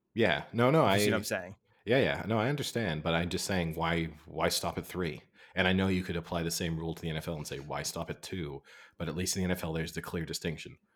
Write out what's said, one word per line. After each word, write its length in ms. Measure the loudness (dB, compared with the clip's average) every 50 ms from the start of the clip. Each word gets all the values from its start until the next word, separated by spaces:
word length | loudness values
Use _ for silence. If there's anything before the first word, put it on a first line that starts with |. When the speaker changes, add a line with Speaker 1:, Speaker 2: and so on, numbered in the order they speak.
| _ _
Speaker 1:
Yeah. 300 | 2 4 4 4 4 2 0 -4
No, 180 | 2 4 6 6
no, 120 | 8 8 6 6
Speaker 2:
You 60 | 6 6
see 80 | 6
Speaker 1:
I 40 | 4
Speaker 2:
what 40 | 4
I'm 80 | 2 0
saying? 300 | -2 -4 -4 -6 -8 -14 _ _ _ _ _ 0
Speaker 1:
Yeah, 160 | 2 4 4
yeah. 220 | 4 4 2 0 0
No, 120 | 0 2 2
I 120 | 2 2
understand, 520 | 0 -2 -4 -4 -2 -2 -2 0 -2 -2
but 120 | 0 0 2
I'm 160 | 2 2 0
just 160 | -2 -2 -2
saying, 280 | 0 0 0 0 0 -2
why, 360 | 0 0 0 2 0 0 -4 -6 -12 -18
why 240 | -12 -4 2 2 2
stop 260 | 2 2 -2 -2 -4
at 80 | -4 -8
three? 380 | -6 -4 -2 -2 -2 -4 -6 -12 _ _ -20 -20 -8 0
And 120 | 2 4
I 60 | 4
know 160 | 6 4 4 4
you 140 | 2 0
could 140 | 0 -2 -4
apply 260 | -6 -4 -4 -2 -2
the 80 | -2 -2
same 260 | -2 -2 -2 -2 -2
rule 180 | -2 -4 -6 -6
to 60 | -6
the 80 | -6 -6
N 80 | -4
F 120 | -4 -4 -6
L 80 | -6
and 100 | -6 -8
say, 140 | -8 -10 -10
"Why 220 | -8 -8 -6 -6
stop 280 | -6 -6 -6 -8 -6 -8
at 100 | -8 -10
two?" 420 | -10 -10 -8 -6 -6 -6 -8 -12 _ -18 -20 -20 -20 -20 _ -8
But 100 | -6 -6
at 80 | -4
least 200 | -4 -2 -2 -2
in 40 | 0
the 40 | 0
N 60 | 0
F 120 | 0 0 -2
L, 80 | -4
there's 200 | -2 -2 -2 -4
the 100 | -6 -8
clear 240 | -8 -6 -6 -6 -4
distinction. 500 | -4 -6 -6 -4 -6 -6 -6 -10 -16 -16 _ _ _ _